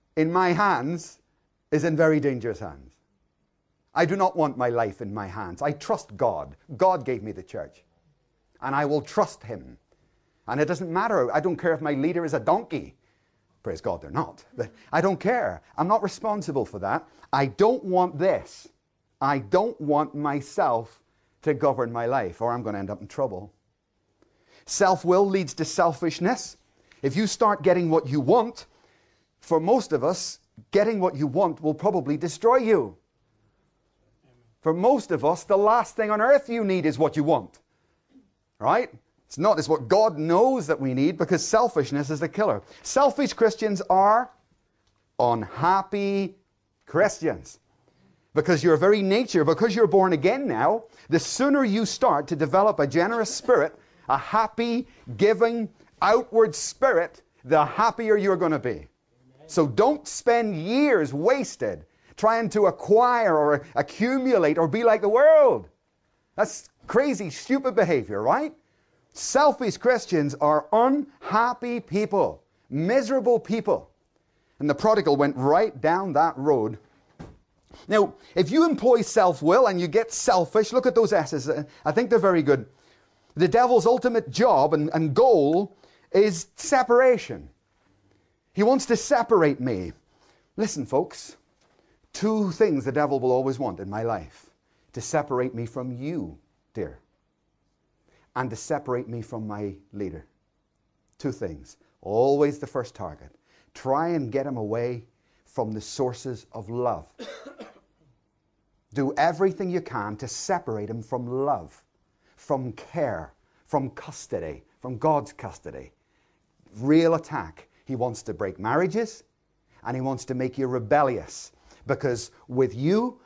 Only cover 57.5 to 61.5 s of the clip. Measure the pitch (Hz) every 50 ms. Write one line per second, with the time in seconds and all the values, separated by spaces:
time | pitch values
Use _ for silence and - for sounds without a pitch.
57.5 | 156 151 147 143 - - 220 226 196 - 233 214 214 208 190 202 190 170 185 160
58.5 | 156 135 107 123 110 76 73 - _ _ _ _ _ _ _ _ _ _ - -
59.5 | - 175 160 143 113 107 214 262 302 294 - - - - - 247 233 233 233 214
60.5 | 190 156 160 190 233 269 294 294 247 185 151 123 131 143 160 226 262 285 208 -